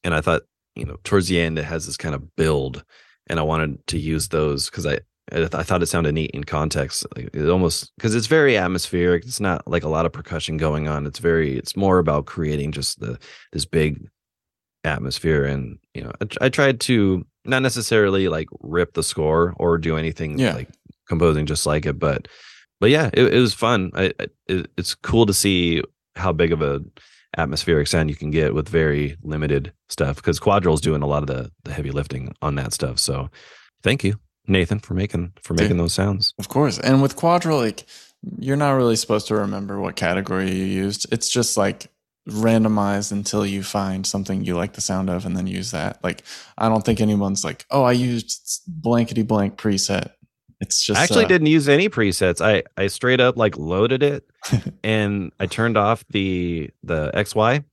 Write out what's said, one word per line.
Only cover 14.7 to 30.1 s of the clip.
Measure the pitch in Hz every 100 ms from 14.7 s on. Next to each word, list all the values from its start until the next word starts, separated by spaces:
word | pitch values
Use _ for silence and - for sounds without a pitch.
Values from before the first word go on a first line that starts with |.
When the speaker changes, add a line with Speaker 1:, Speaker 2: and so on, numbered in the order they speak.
| _
Speaker 1:
atmosphere. | 80 71 62 - 80 78
And, | 69 69 62 - _
you | -
know, | 60 -
I | -
tr-, | -
I | 131
tried | 131 139 123
to | - 120 101 92 - _
not | - 131
necessarily, | 131 120 110 113 104 95 95
like, | 80 80 -
rip | - 85 87
the | -
score | 78 - 78 80 87 80
or | 85 85
do | 82 80
anything | 80 78 80 73
Speaker 2:
Yeah. | 120
Speaker 1:
like | 78 - - _ _ _
composing | 82 85 76 76
just | 73 -
like | 76 73
it, | 71
but, | 78 67 - - - - _ _
but | 104
yeah, | 147 139
it, | - 123
it | 117
was | 123
fun. | - 113 117 92
I, | - 95 -
I, | - _ _
it, | 92 - -
it's | 90
cool | - - 117 113
to |
see | 98 101 92 87 80 - _ _ -
how | 90
big | 78 85
of | 82
a | 73 69 - - - _ _ -
atmospheric | 78 76 - 78 71
sound | 87 78
you | 71
can | 76
get | 78 76
with | 64 -
very | 82 78 73 73 73
limited | - 76 78 71 69 _ _
stuff, | - 69